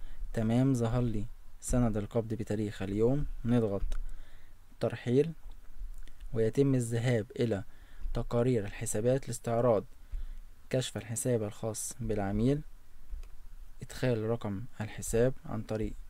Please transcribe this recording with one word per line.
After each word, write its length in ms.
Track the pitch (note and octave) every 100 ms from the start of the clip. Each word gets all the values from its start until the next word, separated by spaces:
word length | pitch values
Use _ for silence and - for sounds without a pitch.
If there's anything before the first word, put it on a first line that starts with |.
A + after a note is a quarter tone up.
| - - -
تمام، 420 | - A2 A#2+ C3
ظهر 280 | B2+ A2+ B2
لي 240 | A#2+ G#2+ G#2 - - -
سند 360 | - B2+ A#2+ G#2
القبض 380 | G2+ A#2 A2
بتاريخ 480 | A2 G#2 G#2 G#2 -
اليوم. 440 | G2 G2+ A2+ C#3+ D3 -
نضغط 380 | A2+ A#2+ A2+ G2 - - - - - - - - - -
ترحيل 520 | A#2 A#2 - B2 D#3 D#3+ - - - - - - - - -
ويتم 420 | A#2 A2+ A2 C#3
الذهاب 520 | C3 A#2 A#2 A#2+ A#2+ G2+ -
إلى 280 | A#2+ G2 - - - - -
تقارير 500 | - A#2+ A#2+ A#2+ A#2+
الحسابات 640 | G2+ - A2+ G#2+ A#2+ C3 -
لاستعراض 560 | A#2+ - A#2 B2 G#2+ - - - - - - - - -
كشف 260 | C3 B2 G#2
الحساب 460 | G#2+ A2+ B2+ A#2+
الخاص 500 | G#2 - A2+ G#2 - -
بالعميل، 640 | A2+ G#2 G2 G#2 A#2 C#3+ - - - - - - - - - - - -
إدخال 400 | - - B2+ A#2
رقم 420 | A2 A#2 A2 G2 A#2+ -
الحساب 540 | G#2+ - G2 A2+ B2 C3 -
عن 160 | A2
طريق 300 | A2 A2 A2 - -